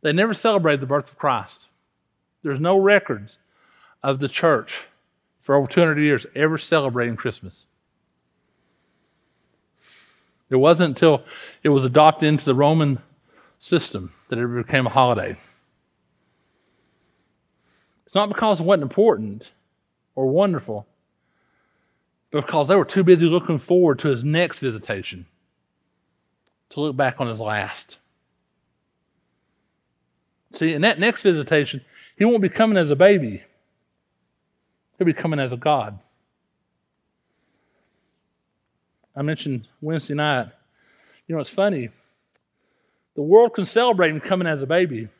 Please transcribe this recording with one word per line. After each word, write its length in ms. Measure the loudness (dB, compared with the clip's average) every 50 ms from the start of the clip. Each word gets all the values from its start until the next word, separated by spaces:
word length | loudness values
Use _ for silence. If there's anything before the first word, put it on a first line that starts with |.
They 120 | -2 -2
never 200 | 0 0 0 0
celebrated 480 | -2 -2 -2 0 0 2 2 0 0 0
the 60 | -2
birth 240 | -2 -4 -4 -4 -6
of 80 | -14 _
Christ. 500 | -4 -2 -2 -2 -6 -12 -18 -20 -20 _ _ _ _ _ _ _ _ _ _ _ _ _ _ _
There's 180 | _ -8 -6 -2
no 180 | 0 2 2 2
records 600 | 4 4 2 2 0 -2 -8 -8 -8 -18 -20 _ _ _ _ _ _ _ _ _ _ _ _ _
of 180 | -4 -4 -2 -2
the 80 | -4 -6
church 560 | -4 0 2 2 2 2 -2 -8 -14 -16 -16 _ _ _ _ _ _ _ _ _ _ _
for 140 | _ 0 2
over 120 | 2 2
two 140 | 2 2 2
hundred 180 | 2 4 2 2
years 240 | 2 2 2 0 -2 -8 _
ever 220 | -2 0 0 0
celebrating 600 | -4 -4 0 0 0 0 0 -2 -2 -4 -4 -4
Christmas. 500 | -6 -8 -8 -10 -10 -18 -20 -20 -20 -20 _ _ _ _ _ _ _ _ _ _ _ _ _ _ _ _ _ _ _ _ _ _ _ _ _ _ _ _ _ _ _ _ _ _ _ _ _ _ _ _ _ _ _ -20 -20 -20 -20 -20 -20 -20 _ _ _ _ _ -10 _
It 60 | 0
wasn't 340 | 4 4 4 4 4 2 0
until 340 | 0 2 4 4 4 2 -2 -12 -20 -20 -20 -20 -20 _
it 60 | _ 2
was 160 | 2 2 2
adopted 440 | 4 4 6 6 6 4 4 0 0
into 160 | 0 0 2
the 100 | 0 2
Roman 460 | 4 4 2 4 2 2 0 0 -4 -8 _ _ _ _ _ _ _ _ _ _ _
system 540 | -6 -2 -2 -2 -2 -4 -10 -12 -12 -12 _ _ _ _
that 100 | -6 -4
it 80 | -4
became 400 | -4 -6 -8 -6 -2 -2 -2 -2
a 40 | 0
holiday. 460 | 2 2 2 2 2 -2 -4 -8 -10 -14 -18 -20 _ _ _ _ _ _ _ _ _ _ _ _ _ _ _ _ _ _ _ _ _ _ _ _ _ _ _ _ _ _ _ _ _ _ _ _ _ _ _ _ _ _ _ _ _ _ _ _ _ _ _
It's 80 | _ _
not 140 | -2 -2 -2
because 320 | -4 -2 0 0 0 0
it 40 | 2
wasn't 200 | 2 2 2 2
important 680 | -4 0 2 4 4 2 0 -4 -10 -10 -14 -18 -20 _ _ _ _ _ _ _ _ _ _ _ _ _
or 120 | -4 -4
wonderful, 600 | -2 0 0 0 0 -2 -6 -8 -10 -12 -12 -12 _ _ _ _ _ _ _ _ _ _ _ _ _ _ _ _ _ _ _ _ _ _ _ _ _ _ _ _ _
but 160 | -6 -6 -6
because 220 | -2 -2 -2 0 2
they 80 | 2
were 80 | 2 2
too 200 | 0 0 0 4
busy 220 | 6 6 6 6
looking 320 | 2 2 0 0 -2 -4 -4
forward 400 | -2 0 2 4 4 2 2 0
to 100 | 0 -2
his 160 | -2 -2 -2
next 360 | -2 0 0 -2 -2 -4 -8
visitation 680 | -8 -8 -8 -8 -10 -10 -10 -8 -8 -12 -16 -16 -20 _ _ _ _ _ _ _ _ _ _ _ _ _ _ _ _ _ _ _ _ _ _ _ _ _ _ _ _ _
to 100 | -8 -6
look 160 | -6 -4 -2
back 240 | 0 -2 -2 -2 -4
on 60 | -6
his 140 | -6 -6 -6
last. 580 | -6 -4 -4 -4 -4 -6 -8 -14 -16 -18 -20 _ _ _ _ _ _ _ _ _ _ _ _ _ _ _ _ _ _ _ _ _ _ _ _ _ _ _ _ _ _ _ _ _ _ _ _ _ _ _ _ _ _ _ _ _ _ _ _ _ _ _
See, 200 | -8 -4 -4 -2
in 80 | -2 0
that 160 | 0 0 0 2
next 240 | -2 -2 -2 0
visitation, 600 | 0 0 0 0 -2 0 0 0 0 -2 -8 -14 -16 _ _ -20 -20 -20 _
he 80 | _ 2
won't 160 | 2 2 2
be 80 | 0 -2
coming 300 | 2 2 2 2 4 2
as 120 | 2 0
a 60 | 4
baby. 460 | 6 6 6 6 4 0 -4 -8 -12 -16 _ _ _ _ _ _ _ _ _ _ _ _ _ _ _ _ _ _ _ _ _ _ _ _ _ _ _ _ _ _
He'll 100 | _ 0
be 60 | 0
coming 260 | 0 0 -4 -4 -4 -4
as 140 | -4 -4
a 60 | -6 -4
God. 400 | 0 0 0 0 -2 -6 -12 -18 _ _ _ _ _ _ _ _ _ _ _ _ _ _ _ _ _ _ _ _ _ _ _ _ _ _ _ _ _ _ _ _ _ _ _ _ _ _ _ _ _ _ _ _ _ _ _ _ _ _ _ _ _ _ _ _ _ _ _ _ _ _ _
I 80 | -6
mentioned 440 | -6 -6 -6 -6 -6 -8 -8 -8 -10 _ _ _
Wednesday 340 | -8 -6 -6 -6 -6 -6 -6
night. 340 | -2 -2 0 0 -2 -4 -6 _ _ _ _ _ _ _ _ _ _ _ _ _ _ _
You 80 | -8 -8
know, 60 | -8
it's 100 | -8 -6
funny. 400 | -2 0 0 0 0 -2 -8 -10 _ _ _ _ _ _ _ _ _ _ _ _ _ _ _ _ _ _ _ _ _ _ _ _ _
The 60 | -8
world 300 | 2 6 6 6 6 6
can 120 | 0 -4 -8
celebrate 460 | -2 0 0 2 2 2 2 2 2
him 100 | 0 -2
coming 260 | -4 -2 -2 -2 0
as 160 | -2 -4 -4
a 40 | -4
baby. 420 | 0 0 0 0 0 -4 -10 -10 -12 _